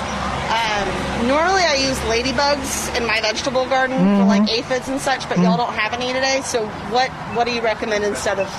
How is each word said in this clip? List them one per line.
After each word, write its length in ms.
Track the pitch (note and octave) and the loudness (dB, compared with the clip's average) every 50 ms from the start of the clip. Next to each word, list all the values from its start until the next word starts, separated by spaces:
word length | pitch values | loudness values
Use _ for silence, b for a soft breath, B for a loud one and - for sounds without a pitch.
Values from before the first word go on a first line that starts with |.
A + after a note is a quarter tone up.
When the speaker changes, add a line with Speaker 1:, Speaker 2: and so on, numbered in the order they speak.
| - - - - - - - - - - | -4 -4 -4 -4 -4 -4 -4 -4 -2 0
Speaker 1:
um, 800 | A3 A3+ A3+ A3 G#3+ G3+ G3 F#3+ F#3+ - - - - - A#3 A#3+ | 0 0 0 0 0 0 -2 -2 -2 -2 -4 -4 -2 0 0 2
normally 340 | C4+ D4+ E4 F4+ F#4+ F#4+ F4+ | 2 2 4 4 4 4 4
I 140 | D#4+ D4 C4+ | 4 2 2
use 200 | C4+ C4+ C4 - - A3 | 2 0 0 -2 -2 0
ladybugs 840 | A3+ A#3 B3 C4 C4+ B3 C#4+ C#4 D4 C#4+ C4+ - - - - - G3+ | 0 0 0 0 0 2 2 2 2 0 -2 -4 -4 -4 -4 -4 -2
in 100 | A#3 A#3 | -2 -2
my 140 | A3+ G#3+ A3+ | 0 0 0
vegetable 440 | A3+ G#3+ A3 A3+ - C#4+ A#3 C4 B3+ | 0 0 -2 -2 -2 -2 0 0 0
garden 300 | B3 C4 C4 C4 B3+ B3+ | 2 2 2 2 2 2
for, 60 | C4 F3+ | 2 4
Speaker 2:
Mm-hmm. 260 | G3 G3+ G3+ G3 G3 | 4 4 4 6 6
Speaker 1:
like, 220 | G3+ G3 G#3+ G#3+ | 6 4 4 2
aphids 380 | A3 A#3 - - C4 B3+ B3 C4 | 2 -2 -2 -2 -2 -2 -2 -4
and 120 | C4 C#4 | -4 -2
such, 280 | - C#4+ C4 B3 - - | -2 -2 -2 -2 -2 -2
but 100 | A#3 F#3 | 0 2
y'all 180 | F3+ F#3 - | 4 4 4
Speaker 2:
Mm-hmm. 20 | A#3 | 2
Speaker 1:
don't 160 | A#3+ - G#3+ A3+ | 0 -2 -2 -2
have 140 | G#3+ G#3+ A#3 | -4 -2 -4
any 200 | A#3+ B3 B3 B3+ | -4 -4 -2 -2
today. 280 | C4 C4 C4+ C4+ C4+ C4+ | 0 0 0 0 0 -2
So 240 | - - B3 G#3+ G#3+ - - - - | -2 -2 -2 -2 -4 -6 -8 -6 -2
what, 200 | G#3+ B3 C4 B3+ - - - - - | 0 0 0 0 -2 -8 -10 -4 -2
what 80 | A3+ A#3+ | 0 0
do 60 | A#3+ A#3+ | 0 0
you 80 | A#3 A3+ | 0 0
recommend 400 | A3+ G#3+ - A#3+ A3+ G#3+ G#3 G#3 | 0 -2 -2 -2 -2 -2 0 0
instead 380 | G#3 G3+ G3+ - G#3+ G3+ F#3+ | 0 -2 -2 -2 -2 -2 0
of 80 | F#3+ F#3+ - | -2 -4 -6